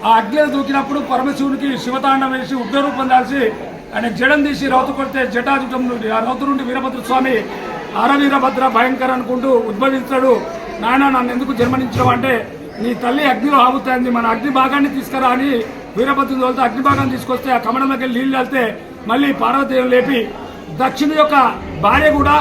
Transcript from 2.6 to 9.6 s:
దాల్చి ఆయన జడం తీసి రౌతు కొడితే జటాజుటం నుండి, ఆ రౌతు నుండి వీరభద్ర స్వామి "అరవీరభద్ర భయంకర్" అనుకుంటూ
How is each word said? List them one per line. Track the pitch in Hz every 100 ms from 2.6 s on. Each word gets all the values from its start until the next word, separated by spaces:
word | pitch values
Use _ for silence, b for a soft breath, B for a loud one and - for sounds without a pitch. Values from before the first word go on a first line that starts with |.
| 220 277 285 262 262
దాల్చి | 254 254 277 220 214 - - -
ఆయన | 214 233
జడం | 185 262 294 285
తీసి | 269 269
రౌతు | 262 277 277
కొడితే | 269 269 247
జటాజుటం | 233 247 277 254 254 247
నుండి, | 233 214 226
ఆ | 233
రౌతు | 254
నుండి | 277 269 247
వీరభద్ర | 247 240 247 -
స్వామి | 254 262 233 - - - - - 196
"అరవీరభద్ర | 233 277 277 277 262 254 262 220
భయంకర్" | 254 262 254 254
అనుకుంటూ | 233 247 269 240